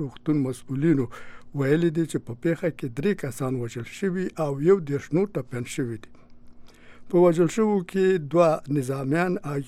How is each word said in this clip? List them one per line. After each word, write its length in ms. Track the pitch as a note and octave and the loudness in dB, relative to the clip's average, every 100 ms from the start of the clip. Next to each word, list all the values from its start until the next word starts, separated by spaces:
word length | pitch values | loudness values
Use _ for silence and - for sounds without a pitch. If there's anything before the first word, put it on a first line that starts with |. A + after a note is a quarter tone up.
روغتون 420 | C#3 - - D3+ C3 | -6 -6 -2 0 0
مسؤلینو 580 | B2 - C3+ E3 C#3 A#2+ - - - - C#3+ | -4 -6 0 4 4 2 -6 -14 -14 -8 -2
ویلي 320 | C3+ D#3 E3+ D#3+ | 2 4 4 2
دي 80 | E3 | -2
چې 60 | D3+ - | -4 -6
په 40 | C#3 | -4
پیښه 240 | E3+ E3 F3 - | -2 0 -2 -4
کې 100 | C3+ A#2+ | -8 -2
درې 160 | G3+ G3+ | 0 0
کسان 280 | C#3+ - C3 B2+ | -4 -4 -4 -2
وژل 340 | A#2 A#2+ A2+ - | -4 -8 -12 -4
شوي 300 | G3 F#3 F3+ - | -2 -2 -4 -4
او 80 | D3+ C#3 D#3+ | -4 0 4
یو 100 | G3 | 4
دېرش 340 | C#3+ C#3+ - E3 | 2 -6 -2 -2
نور 100 | G3+ | 0
ټپیان 300 | D3 - A#2+ A#2+ | -4 -6 -8 -6
شوي 260 | - A#2+ A2+ | -4 -4 -6
دي. 60 | - - - - - - - - - - - | -12 -20 -20 -20 -20 -18 -20 -20 -20 -18 -2
په 160 | F3 F3+ | 4 6
وژل 260 | E3 E3 - | 6 2 2
شوو 180 | G#3+ G3+ F3 | 2 2 0
کې 420 | F#3+ F#3+ F#3 C#3+ | 0 2 2 2
دوه 460 | E3+ E3 D#3 C3+ D3 | 4 4 4 0 -2
نظامیان 680 | B2+ C3+ C3+ E3 F3+ F3 C#3+ | -2 -4 0 0 0 -2 -4
او 100 | C#3+ | -4